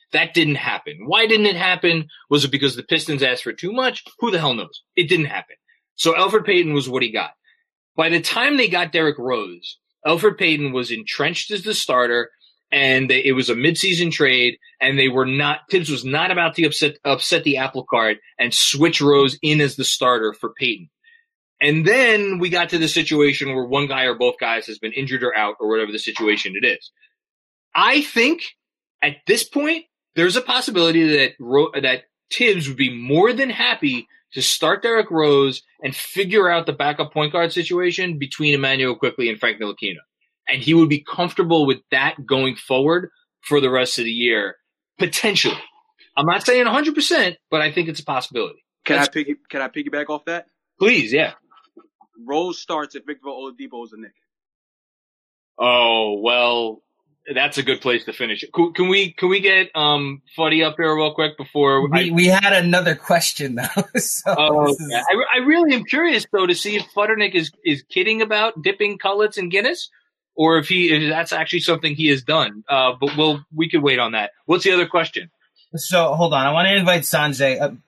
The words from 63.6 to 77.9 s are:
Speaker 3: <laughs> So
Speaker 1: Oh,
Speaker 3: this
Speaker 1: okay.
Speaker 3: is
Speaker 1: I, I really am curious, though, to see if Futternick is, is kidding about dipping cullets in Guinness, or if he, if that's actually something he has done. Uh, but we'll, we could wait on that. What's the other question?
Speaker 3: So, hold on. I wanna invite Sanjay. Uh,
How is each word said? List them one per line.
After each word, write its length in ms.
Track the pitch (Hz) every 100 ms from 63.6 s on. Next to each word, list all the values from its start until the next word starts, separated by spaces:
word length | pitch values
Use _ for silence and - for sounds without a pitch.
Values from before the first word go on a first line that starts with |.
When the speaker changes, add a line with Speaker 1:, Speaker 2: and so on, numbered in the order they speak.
| 127 -
Speaker 3:
<laughs> 160 | - 247
So 360 | - - 190 160
Speaker 1:
Oh, 320 | 151 151 147
Speaker 3:
this 140 | 139
Speaker 1:
okay. 140 | 151 120
Speaker 3:
is 100 | 127
Speaker 1:
I, 280 | 196 262 254
I 60 | 254
really 300 | 330 330 254
am 80 |
curious, 420 | - 269 339 240 -
though, 160 | 202 185
to 80 | 175
see 200 | 208 208
if 160 | 196
Futternick 440 | - 208 220 202 180
is, 160 | 156 -
is 200 | 175 139
kidding 380 | - 180 196 220
about 400 | 214 214 220 220
dipping 360 | 180 196 208 196
cullets 400 | 190 202 214 202
in 120 | 180
Guinness, 400 | 185 240 349 - _ _ _ _ -
or 220 | 160 160
if 100 | 151
he, 240 | 185 175
if 180 | 151 151
that's 220 | 156 170
actually 280 | 165 160 175
something 360 | 175 165 165 147
he 120 | 156
has 160 | 135
done. 400 | 127 156 120 104 -
Uh, 260 | 139 131 127
but 160 | 143 147
we'll, 300 | 156 147 147
we 160 | 156 165
could 140 | 165
wait 160 | 143 127
on 140 | 117
that. 180 | 110 104 - -
What's 180 | 175
the 80 | 190
other 160 | 180 170
question? 420 | 175 165 - 170 _ _ _ _ 165
Speaker 3:
So, 400 | - 180 160 151
hold 180 | 170
on. 120 | 147 135
I 60 |
wanna 220 | 156 190
invite 300 | 196 180 175
Sanjay. 580 | - 156 147 131 135 131
Uh, 100 | 143 110 _